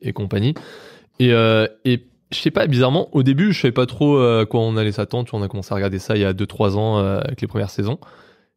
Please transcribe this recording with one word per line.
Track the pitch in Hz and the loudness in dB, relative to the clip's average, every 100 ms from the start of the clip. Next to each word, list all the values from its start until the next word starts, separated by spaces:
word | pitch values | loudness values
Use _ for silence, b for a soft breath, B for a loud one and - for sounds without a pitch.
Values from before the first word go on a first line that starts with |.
et | - | -8
compagnie. | - 98 101 120 160 B B B B B - | -6 -4 -2 -2 -2 B B B B B 0
Et, | 127 | 2
euh, | 117 113 110 110 - | 4 4 4 2 -2
et | 127 123 - _ _ | -2 -2 -4 _ _
je | - | -4
sais | 165 | -2
pas, | 202 202 | 0 2
bizarrement, | 123 127 156 - 147 | 2 2 2 0 0
au | |
début, | 131 139 208 | 2 2 0
je | 165 | 0
savais | 131 | 0
pas | 123 123 | 0 -2
trop, | - 147 143 | 0 2 4
euh, | 120 113 | 4 2
à | 107 | 0
quoi | 120 | 0
on | 113 110 | 0 0
allait | 107 | -2
s'attendre. | 101 101 120 120 | -2 -4 -4 -6
Tu | |
vois, | 107 | -6
on | |
a | 95 | -6
commencé | 101 95 | -6 -6
à | 101 | -2
regarder | 98 95 | -2 -4
ça | - 107 | -2 0
il | |
y | |
a | 98 | 0
deux, | 92 101 | 0 -6
trois | - 104 101 | 0 0 2
ans, | 110 107 | 0 0
euh, | 98 98 | 0 -2
avec | - 127 | -4 -6
les | - | -6
premières | 110 101 | -4 -6
saisons. | - 104 156 B B B B B | -4 -6 -6 B B B B B